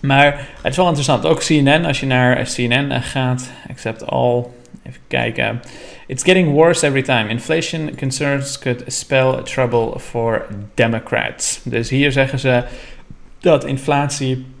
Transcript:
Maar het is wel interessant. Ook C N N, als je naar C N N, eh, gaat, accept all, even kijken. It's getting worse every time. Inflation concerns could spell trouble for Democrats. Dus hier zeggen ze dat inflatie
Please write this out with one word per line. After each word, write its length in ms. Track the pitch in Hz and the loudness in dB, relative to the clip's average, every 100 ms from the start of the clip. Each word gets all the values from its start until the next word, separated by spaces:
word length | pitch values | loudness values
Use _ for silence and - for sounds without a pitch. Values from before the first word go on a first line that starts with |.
Maar 460 | 139 139 143 143 - - | 2 4 4 2 -10 -8
het 100 | - | -4
is 60 | 139 | 2
wel 80 | 180 | 2
interessant. 400 | 147 139 127 160 | 2 2 2 2
Ook 140 | 160 | 0
C 100 | - | 2
N 200 | 156 139 151 | 4 4 4
N, 40 | 170 | 2
als 140 | 135 | -2
je 60 | 139 | 0
naar 380 | 127 123 127 | 2 4 2
C 140 | 131 - | -2 -4
N 300 | 120 123 143 | 0 0 0
N, 40 | |
eh, 100 | 123 | -2
gaat, 500 | 123 139 127 127 127 - - | -4 -2 -2 -2 -6 -16 -16
accept 360 | 131 113 113 - | -10 -8 -8 -4
all, 380 | 127 123 120 123 - - - | 0 2 0 -2 -14 -20 -20
even 180 | - - - | -20 -20 -6
kijken. 540 | 127 117 117 107 120 - - - - - | -4 -2 -2 -4 -4 -10 -20 -20 -20 -12
It's 160 | 135 | -2
getting 280 | 180 185 170 | 4 4 4
worse 340 | 143 165 170 147 | 6 4 6 2
every 140 | 139 | 2
time. 280 | 131 123 107 | 2 0 0
Inflation 680 | 117 - 160 160 160 151 - | -4 -2 -2 -2 -6 -6 -4
concerns 640 | 135 131 143 139 139 - | -6 -2 -2 -2 -4 -6
could 240 | 131 123 - | -4 -4 -6
spell 560 | - - 135 131 131 | -10 0 2 2 0
trouble 560 | - - 123 120 113 - | -4 -2 2 2 0 -6
for 460 | - 120 117 110 - 104 104 | -8 -4 0 -2 -4 -12 -10
Democrats. 880 | - 117 113 - - - - - - | 0 2 0 -2 -4 -4 -6 -8 -6
Dus 260 | 131 117 113 | -6 -4 -2
hier 220 | 127 143 | 2 2
zeggen 280 | 135 135 131 | 2 0 0
ze 240 | 131 123 123 - - - - - - - | 0 0 0 -12 -16 -20 -20 -20 -20 -2
dat 260 | 180 147 143 | 2 2 2
inflatie 800 | 135 143 143 143 - 131 127 131 - | -6 0 0 0 -2 -2 -4 -6 -18